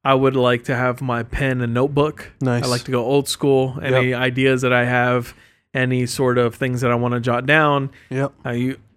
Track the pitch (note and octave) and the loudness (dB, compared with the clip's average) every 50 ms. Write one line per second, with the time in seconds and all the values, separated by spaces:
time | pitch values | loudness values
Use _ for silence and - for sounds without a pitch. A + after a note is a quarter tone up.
0 | - C3+ C3+ C3 C3+ C3+ C3 C3 B2 B2 B2 A#2+ A#2+ - C3+ A#2+ B2+ B2+ B2 B2+ | 0 2 2 4 4 2 2 2 2 2 2 0 -2 -4 -4 -2 -2 -2 -2 -4
1 | C#3 B2+ A#2+ A#2 A2+ - - - C#3+ C3+ B2+ B2 B2 A#2 A#2 B2 C3 D3 C#3 D3 | -4 -4 -4 -4 -6 -6 -4 -2 -2 -2 -2 -2 -2 -2 0 0 0 0 2 0
2 | D3 D3+ D3+ - - - - - C3+ B2+ A#2+ A#2+ A#2+ B2+ B2 A#2+ - - B2+ A#2+ | 0 0 -2 -8 -16 -18 -10 -4 -2 0 0 0 0 -2 -2 -4 -4 -4 -4 -2
3 | A#2 B2 C#3 C#3+ C#3 - - - - C#3+ C#3 C3 C3 C3 B2+ C#3 - C#3 B2+ C3 | 0 0 0 0 0 -2 -4 -2 0 2 2 2 2 0 -4 -6 -2 0 0 2
4 | B2+ B2+ B2+ A#2+ B2+ C3 B2 B2+ C3 C3+ C3 B2+ C3 B2 B2 B2 B2 B2 B2 B2 | 2 0 0 -2 -2 -2 0 2 2 2 2 2 2 2 2 2 2 2 2 2
5 | B2 B2 B2 B2 A#2+ - - _ - _ _ _ _ _ - C3+ B2+ B2+ B2+ B2+ | 2 2 0 0 -2 -6 -12 _ -20 _ _ _ _ _ -4 -2 -2 0 0 0
6 | B2 A#2+ - - C3+ B2+ B2 B2 A#2+ A#2 - - - B2+ B2+ B2 C3 B2 A#2+ A#2+ | -2 -2 -2 0 0 2 2 2 2 0 0 -2 -4 -4 -2 0 0 0 0 0
7 | A#2+ B2 A#2+ A#2+ A#2 B2+ A#2+ A#2+ B2+ C3 D3 D#3+ D#3 D3 C#3+ C#3+ C#3 C3+ - - | 0 0 -2 -2 0 0 0 0 2 2 4 4 4 4 2 0 -2 -4 -8 -14
8 | _ - C3 C3 C#3 C#3+ - _ - C3 A#2+ A#2+ B2 B2+ C3+ - - _ _ | _ -8 -4 -4 -4 -4 -6 _ -8 -6 -4 -2 -2 -4 -4 -6 -12 _ _